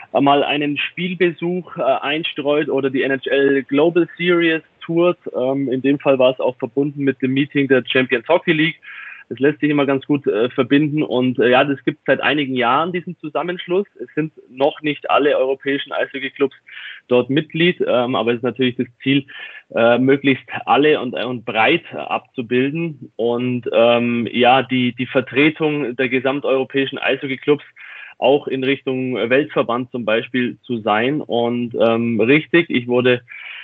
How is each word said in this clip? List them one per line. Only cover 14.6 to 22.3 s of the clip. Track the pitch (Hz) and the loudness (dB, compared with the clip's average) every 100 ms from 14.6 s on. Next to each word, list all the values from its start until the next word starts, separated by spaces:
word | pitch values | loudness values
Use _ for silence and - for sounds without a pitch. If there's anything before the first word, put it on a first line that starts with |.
| 143 - | -2 -2
nicht | 151 143 - | -6 -6 0
alle | 113 143 127 | 2 2 2
europäischen | 131 135 139 139 139 | 0 -2 -4 -4 -4
Eishockey-Clubs | 85 131 135 131 - 139 - _ - - - _ | -6 -6 -6 -10 -2 -4 -4 _ -18 -18 -20 _
dort | 123 120 | 0 2
Mitglied, | 139 156 160 175 - | -2 -2 0 0 0
ähm, | - 120 123 | 0 0 0
aber | 131 113 | -2 -2
es | 120 | -2
ist | |
natürlich | 123 110 127 120 | -4 -2 -2 -2
das | 120 _ | -8 _
Ziel, | 135 139 139 - - - _ | -2 -2 -2 -18 -18 -20 _
äh, | - 117 120 | 2 4 4
möglichst | 131 139 139 127 - - | 4 2 2 -2 -4 -12
alle | - 120 151 135 | 0 2 4 2
und, | 123 | -2
und | 85 110 123 | -6 -6 -6
breit | 113 110 113 165 - | -4 0 2 0 -4
abzubilden | - 71 110 - | -12 -4 -6 -6